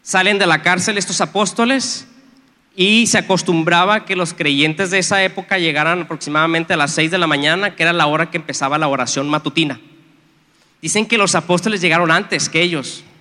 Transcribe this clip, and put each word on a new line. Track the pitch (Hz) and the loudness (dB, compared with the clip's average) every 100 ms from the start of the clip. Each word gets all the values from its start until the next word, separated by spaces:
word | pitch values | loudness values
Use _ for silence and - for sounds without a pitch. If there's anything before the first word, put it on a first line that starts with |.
salen | - 185 190 202 | 0 2 2 2
de | 190 | 2
la | 156 | 2
cárcel | 170 180 202 202 | 2 0 0 -4
estos | 185 175 | -4 -2
apóstoles | 165 196 202 - 233 269 - - - - _ _ _ _ _ - | -2 0 -2 0 0 0 -2 -8 -14 -20 _ _ _ _ _ 0
y | 190 220 220 | 2 4 4
se | 214 | 0
acostumbraba | - 185 - 165 165 170 185 214 208 | 2 -2 2 0 2 2 2 0 -2
que | 185 | -4
los | 165 | -4
creyentes | - 147 139 156 156 190 | -4 -2 2 0 0 -2
de | 190 | 0
esa | 180 196 | 0 0
época | 190 190 185 190 | 0 -4 -4 -2
llegaran | 165 147 156 175 | 0 0 0 0
aproximadamente | 165 156 - 151 165 165 165 | -4 -10 -4 0 2 0 0
a | 170 | 0
las | 147 | 0
seis | 156 160 | 0 0
de | 185 | 0
la | 165 | 0
mañana, | 143 147 175 202 - | 2 2 0 -2 -2
que | |
era | 170 | 0
la | 170 151 | 2 2
hora | 156 165 | 0 -2
que | 170 | -6
empezaba | 156 135 135 151 | -8 -4 -2 0
la | 151 | 0
oración | 135 123 139 143 | 0 -2 -4 -2
matutina. | 151 151 160 151 127 - - _ _ _ _ _ _ _ _ | -2 -2 -2 -2 -4 -14 -20 _ _ _ _ _ _ _ _
Dicen | 160 208 214 | -4 -2 0
que | 226 | 2
los | 196 175 | 2 0
apóstoles | 160 175 220 202 | 0 0 0 -2
llegaron | 170 165 170 | 2 2 2
antes | 165 202 151 - | 2 0 -4 -2
que | 160 | 0
ellos. | 175 160 127 - - _ | 0 -2 -6 -14 -18 _